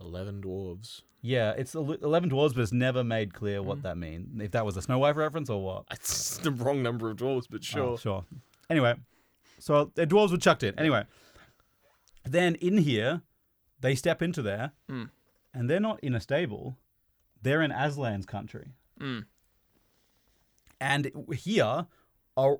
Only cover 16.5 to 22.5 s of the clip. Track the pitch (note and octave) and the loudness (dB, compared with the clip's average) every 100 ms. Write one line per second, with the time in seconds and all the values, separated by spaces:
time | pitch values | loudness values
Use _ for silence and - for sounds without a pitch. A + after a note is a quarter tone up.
16.5 | G#2 - C3 _ _ _ _ _ _ A#2 | -6 -10 -14 _ _ _ _ _ _ 0
17.5 | D3+ D#3+ - D3 C#3+ B2 G2+ F#2+ G#2 A2 | 2 2 0 -2 -2 -4 -4 -6 -8 -10
18.5 | A2+ C#3+ C3 _ - C#3 A#2+ G#2 _ _ | -14 -18 -20 _ -12 -8 -8 -10 _ _
19.5 | _ _ _ _ _ _ _ _ _ _ | _ _ _ _ _ _ _ _ _ _
20.5 | _ _ - C3+ C#3+ C#3 D3 - B2+ - | _ _ -8 -2 0 -2 -6 -10 -8 0
21.5 | G#3 A2 C#3 E3+ _ _ _ _ - C3+ | 2 4 2 -4 _ _ _ _ 2 4